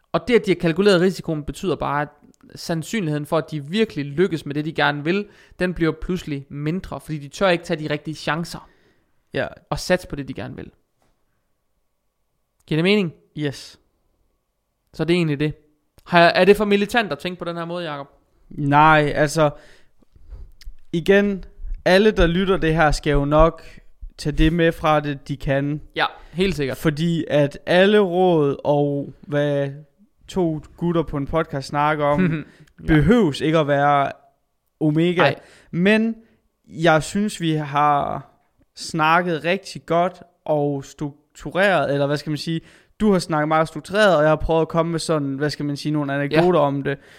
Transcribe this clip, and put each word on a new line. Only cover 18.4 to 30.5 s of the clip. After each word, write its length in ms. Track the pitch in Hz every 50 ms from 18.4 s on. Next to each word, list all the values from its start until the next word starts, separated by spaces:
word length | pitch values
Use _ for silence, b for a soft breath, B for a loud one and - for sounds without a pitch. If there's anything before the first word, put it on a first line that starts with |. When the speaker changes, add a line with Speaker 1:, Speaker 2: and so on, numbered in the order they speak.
| _ -
Speaker 2:
Nej, 640 | - - 147 139 143 147 156 160 156 151 151 143 -
altså... 360 | - 151 143 143 160 156 147 143 b b b b b b b b _ _ _ _ - - - - - - - - - - - - - - - -
Igen, 520 | 175 147 - 196 202 202 208 196 180 - - - - - - - - -
alle, 260 | 156 180 196 220 220
der 160 | 196 185 180
lytter 300 | 165 170 180 196 180 196
det 180 | 156 165 160 156
her, 160 | 165 160 147
skal 200 | - - - 156
jo 140 | 143 143 143
nok 380 | 143 151 156 160 165 160 - - - - - - - - - - - _ -
tage 180 | - 151 147
det 160 | 143 156 156 165
med 200 | 175 165 165 160
fra 280 | - - 156 151 151
det, 280 | 147 147 139 139 - -
de 80 | 143
kan. 440 | - - 151 135 139 143 143 151 147 - - -
Speaker 1:
Ja, 100 | 160 151 - - - - - -
helt 240 | 160 190 196 156
sikkert. 200 | 143 143 127 117
Speaker 2:
Fordi 480 | - - 165 147 143 165 170 170 160 - -
at 300 | 131 147 143 139 - - -
alle 320 | - 165 180 190 196 214 214
råd 580 | 202 180 170 180 185 180 170 156 147 143 135 - -
og 480 | 131 147 147 147 143 143 143 139 - - -
hvad 500 | - - 143 147 147 147 143 143 139 139 139 147 151 _ _ _ 208 _ _ _ _ -
to 320 | - 196 180 165